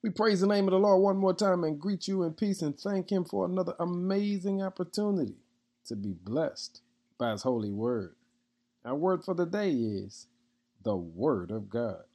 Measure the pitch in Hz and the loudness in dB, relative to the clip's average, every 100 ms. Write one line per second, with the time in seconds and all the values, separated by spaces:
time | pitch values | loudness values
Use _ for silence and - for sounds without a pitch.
0 | 226 180 220 196 196 202 196 190 208 190 | -4 2 2 4 4 4 4 4 6 6
1 | 196 190 190 185 202 180 160 147 170 190 | 6 4 2 2 2 4 2 -2 -2 -4
2 | - 190 170 160 208 185 156 143 196 196 | -2 0 0 0 -2 0 -2 -4 -2 -2
3 | 185 196 175 98 131 185 175 - 175 175 | 0 -2 0 -2 0 0 -2 -2 -4 -2
4 | 185 196 208 202 185 196 190 - 175 - | 0 0 0 -2 -2 -2 -4 -4 -6 -2
5 | 208 196 120 - _ _ _ _ - 113 | 0 2 0 -4 _ _ _ _ -10 -8
6 | 101 87 92 123 160 - - - _ _ | -6 -8 -4 -2 -2 -6 -16 -16 _ _
7 | _ _ 120 104 131 120 107 101 117 120 | _ _ -4 -2 -2 -2 -2 -2 -2 -2
8 | 92 _ _ _ _ _ _ _ 117 139 | -4 _ _ _ _ _ _ _ -8 -2
9 | 180 180 - 175 170 202 202 135 113 101 | 0 0 -2 -2 -2 0 0 0 0 -4
10 | 95 - - _ _ _ _ _ 117 98 | -8 -14 -20 _ _ _ _ _ -2 -2
11 | 85 85 139 113 90 107 101 120 117 92 | -4 -2 0 0 -2 -8 -6 -4 -4 -6
12 | - | -14